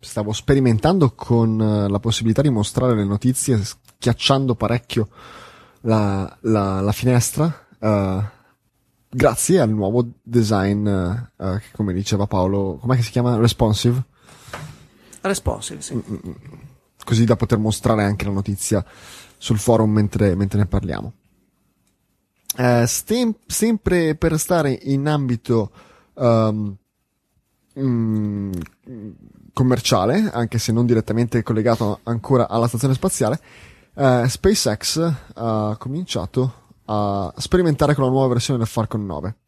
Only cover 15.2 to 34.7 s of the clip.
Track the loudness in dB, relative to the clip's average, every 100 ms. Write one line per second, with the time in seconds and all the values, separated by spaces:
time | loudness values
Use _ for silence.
15.2 | -6 -2 -4 -4 -8 -12 -8 -8 -6 -10
16.2 | -10 -14 -18 -20 -20 _ _ _ -2 2
17.2 | 4 2 2 0 0 0 2 2 2 0
18.2 | -2 -4 -4 -6 -2 -2 -2 -14 -20 -20
19.2 | -20 _ -2 -2 2 4 4 2 0 2
20.2 | 2 2 0 0 0 -2 -4 -8 -10 -14
21.2 | _ _ _ _ _ _ _ _ _ _
22.2 | _ _ _ 0 2 4 2 -2 -2 0
23.2 | 0 -2 _ -2 0 2 2 2 2 0
24.2 | 0 0 0 0 2 -2 -2 -2 0 0
25.2 | 0 -2 0 0 0 -8 -20 _ _ -2
26.2 | 2 4 2 0 -4 -8 _ _ _ _
27.2 | _ _ _ _ _ -4 -2 0 0 0
28.2 | -2 -4 -6 -8 -10 _ -18 -16 -16 -18
29.2 | -20 -20 -14 0 2 2 2 2 2 2
30.2 | 0 -2 -4 -2 -2 0 4 2 2 -2
31.2 | 0 -2 -2 0 2 2 0 -4 -6 -6
32.2 | 0 2 2 0 -2 0 0 0 -2 0
33.2 | -2 -2 -8 -20 -20 -20 _ 0 2 4
34.2 | 2 0 0 2 0